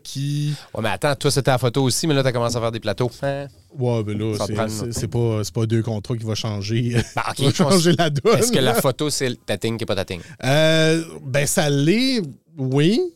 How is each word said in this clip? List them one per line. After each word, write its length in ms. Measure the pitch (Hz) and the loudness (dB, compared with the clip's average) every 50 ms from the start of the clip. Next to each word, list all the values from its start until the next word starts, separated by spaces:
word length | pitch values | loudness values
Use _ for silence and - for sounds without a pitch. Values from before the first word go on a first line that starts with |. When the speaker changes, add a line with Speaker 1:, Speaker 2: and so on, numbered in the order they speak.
| - | -4
Speaker 1:
qui 500 | - - 135 139 143 147 147 147 147 147 - - - - | -8 -8 -6 -4 -4 -2 -2 -2 -2 -4 -4 -8 -10 -8
Speaker 2:
Ouais, 80 | 107 107 | -4 -2
mais 60 | 110 | -2
attends, 240 | 95 - - 147 139 | -2 0 0 0 0
toi, 160 | - - 143 | 2 0 2
c'était 200 | - 139 120 143 | 2 2 2 2
la 80 | 131 123 | 2 4
photo 240 | 131 123 113 139 135 | 2 2 2 2 2
aussi, 220 | 127 - - - | 2 2 0 0
mais 80 | 165 147 | 2 2
là, 80 | 139 131 | 2 2
t'as 100 | 131 120 | 2 2
commencé 240 | 123 117 117 113 | 2 0 0 0
à 40 | 120 | 0
faire 120 | 113 113 113 | -2 -2 -4
des 80 | 113 | -2
plateaux. 300 | - 107 98 - 127 120 - - 139 | -2 -4 0 0 -2 -2 -2 -4 -4
Hein ? 240 | 139 139 139 139 139 - - _ _ - 143 | -4 -4 -4 -8 -10 -14 -20 _ _ -8 -4
Speaker 1:
Ouais, 240 | 123 123 120 113 107 | -2 0 0 0 -2
mais 80 | 104 104 | -2 -4
là, 220 | 104 107 110 107 | -2 -2 -2 -2
Speaker 2:
Ça 100 | 104 107 | -2 -2
Speaker 1:
c'est, 60 | 101 - | -2 -2
Speaker 2:
prend 140 | 107 110 107 | -2 -2 -2
Speaker 1:
c'est, 160 | 110 107 120 | -4 -6 -6
Speaker 2:
une 60 | 120 117 | -6 -4
Speaker 1:
c'est 160 | - 131 110 | -4 -6 -2
pas, 360 | - 117 117 117 110 107 104 | -2 0 0 0 0 0 -2
c'est 100 | - - | -4 -2
pas 120 | 117 110 | -2 0
deux 160 | 107 117 113 110 | 0 2 0 0
contrats 340 | 117 110 104 98 - 127 | -2 -4 -6 -6 -6 -8
qui 80 | 113 113 | -6 -4
va 100 | 110 107 | -6 -6
changer, 600 | - - 110 104 101 95 101 113 117 120 120 120 120 110 | -4 -4 -6 -6 -6 -4 -4 -2 -2 -2 0 0 0 -2
<laughs> 100 | - - | 0 -4
Speaker 2:
Ben, 60 | - - 113 | -4 -4 -4
ok, 60 | 107 | -4
Speaker 1:
qui 80 | - 135 | 0 0
va 60 | 139 | 0
Speaker 2:
je 120 | - - 165 | 2 2 2
pense 100 | 139 196 | 4 4
Speaker 1:
changer 180 | 185 160 175 165 | 4 4 4 4
la 140 | - 175 160 | 4 2 0
donne, 260 | 147 143 - 220 226 - | 0 0 2 4 4 4
Speaker 2:
Est-ce 120 | 214 247 233 | 4 2 2
que 40 | 151 | 2
la 140 | 131 127 - | 2 2 2
Speaker 1:
là. 60 | - - | 2 2
Speaker 2:
photo, 260 | 139 - - 151 147 | 0 0 0 -2 -2
c'est 220 | - - 139 123 123 - _ | -2 -2 -2 -2 -4 -6 _
ta 100 | - 104 | -6 -6
thing 200 | 98 - 113 113 110 | -2 -2 -2 -2 -2
qui 60 | 110 | -2
est 20 | |
pas 80 | - 107 | -2 -2
ta 100 | 95 92 | -2 -2
thing ? 160 | - 95 85 - - 151 - - | -4 -6 -8 -8 -14 -14 -6 -2
Speaker 1:
Euh, 580 | 127 139 151 156 160 160 160 160 160 160 165 160 160 156 151 151 | 0 2 4 4 4 4 4 4 2 2 0 -2 -6 -12 -14 -10
ben, 240 | 139 127 143 147 | -4 -2 0 0
ça 240 | - - - 156 147 | 0 0 0 2 2
l'est, 500 | 143 139 139 156 196 226 254 269 262 233 175 139 - - _ _ 160 160 | 2 2 4 4 4 4 2 2 0 0 -2 -4 -8 -14 _ _ _ -6
oui, 420 | 131 131 131 143 151 175 220 311 370 349 330 | -4 0 2 4 4 4 4 2 0 -2 -6